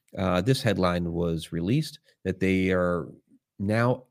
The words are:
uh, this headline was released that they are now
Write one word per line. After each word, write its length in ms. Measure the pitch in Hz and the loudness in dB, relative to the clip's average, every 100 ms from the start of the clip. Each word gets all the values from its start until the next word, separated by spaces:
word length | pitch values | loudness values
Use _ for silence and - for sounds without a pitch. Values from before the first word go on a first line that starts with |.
| _ 92 | _ -4
uh, 220 | 92 90 | 0 2
this 220 | 104 135 | 2 0
headline 500 | 117 95 90 87 87 | 0 2 2 0 -2
was 400 | 82 85 82 - | -2 -2 -2 -4
released 480 | 82 87 143 156 - _ _ | -4 0 0 -2 -10 _ _
that 160 | 95 92 | -6 -2
they 320 | 95 95 92 | 2 2 2
are 380 | 92 90 87 64 - _ _ _ _ | 2 2 0 -4 -12 _ _ _ _
now 460 | 98 107 120 123 - | -2 0 2 0 -4